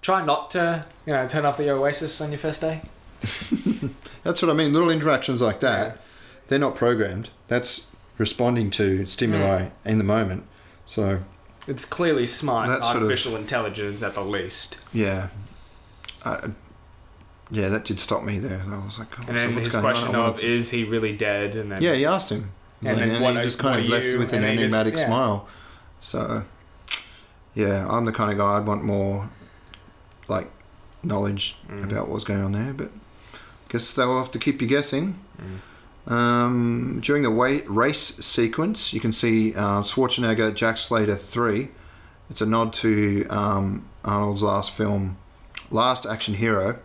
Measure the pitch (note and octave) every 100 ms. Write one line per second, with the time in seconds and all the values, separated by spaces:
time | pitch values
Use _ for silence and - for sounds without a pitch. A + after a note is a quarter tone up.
0 | - F#3 D#3 D3 - F#3 E3+ E3 D3 -
1 | - C#3+ B2+ D3+ D3 C#3+ D3 C3+ C#3 C#3+
2 | D#3 - D3+ D3 D#3 D3+ D#3+ D#3+ - -
3 | - - - - - - - A3 C#3 -
4 | - - - F3 E3+ D3+ D#3 D3 E3+ D#3+
5 | D3+ C3+ - B2+ A#2+ G2+ C3+ G2+ G#2+ -
6 | - - - - - C#3 C#3 C3 A#2+ A#2
7 | G2+ F#2 A#2 - - A#2+ - - - -
8 | - - G#2+ - B2 A#2+ G#2 - G2+ F#2+
9 | F#2 - A#2+ G2+ G2 F#2+ F#2 - - A2
10 | G2+ G#2+ G#2 F2 - - - - - -
11 | G2+ F#2+ F#2 - - - - C3+ - -
12 | F3 D3 A#2+ - D3+ A#2 A2 C3 A#2 A#2+
13 | A2 B2+ C3 A2+ G#2 B2+ A2 G#2 G2+ G2+
14 | G#2+ G2 G2 G2+ F#2 - - - - A#2
15 | G#2 F#2+ F#2 G2+ G2+ - - - - -
16 | - - - - - G#2 - - - -
17 | - - - - - G#2+ F#2+ G#2+ - G2+
18 | - G#2 - G2+ - F#2 F#2+ G2+ G2 G#2+
19 | A2 - A#2 A#2+ A#2+ A#2+ A2+ A#2 C3 A#2+
20 | A#2+ A#2+ A2+ A2+ A2+ A#2+ A#2 A#2+ A2 A2+
21 | A2 G#2 G#2+ G2+ G#2 A2 G#2 G2 E3+ C#3
22 | C#3+ F#3 F3+ G#2 G2+ - - - - A2+
23 | A#2 A2+ B2 B2 B2 B2 C#3 B2 A#2 A#2
24 | B2+ B2 A2+ A#2 G#2+ A2 A2+ A2 A2 C3
25 | C#3 A#2 B2+ G2+ - - - - - -
26 | - - A2+ A2 G2 - - - - -
27 | - - - - - - G2+ G2 F#2+ A2+
28 | A#2 A2 G#2+ G2+ G2+ G2+ G#2 G2+ G#2 G2+
29 | G2 G2+ G2+ - - - - - - -
30 | - - - F#2+ F2 - - - - -
31 | E3+ G2+ G2+ G2+ - - - G2+ G2+ G#2
32 | G2+ G#2+ G2+ G2 G2 G2+ B2 C#3 - -
33 | - - - - - - - A#2 A#2 -
34 | B2+ B2+ B2+ A#2+ - C3+ A#2 C#3 C#3+ C3+
35 | F3+ F3+ - - F#2+ F#2+ - - - -
36 | - A#2+ A#2+ A#2+ A#2+ B2 A#2+ A#2 B2 C#3
37 | A#2 D3 C3+ A2 B2+ C#3 - G2 B2+ D3
38 | - - - - A2+ A#2 E3+ G#3+ - A2
39 | A2+ A2 A#2+ A2 A2 G#2 G2+ G2+ G#2 -
40 | B2+ - A#2+ A2 A2 G#2 A#2 A2+ - A2+
41 | G#2+ G2 - A#2+ A#2 G#2 C3+ - - -
42 | - - - - G#2+ A2+ A2+ - A2+ G#2
43 | G#2 G2+ G2+ G#2 G2+ G2 G2 G2 - -
44 | - G#2 G#2 G2 G#2 G2+ G2+ - G#2+ G2+
45 | F#2+ F#2 - - - - - G#2+ B2 B2+
46 | - G#2+ - G2+ A#2 G#2 F#2+ A#2+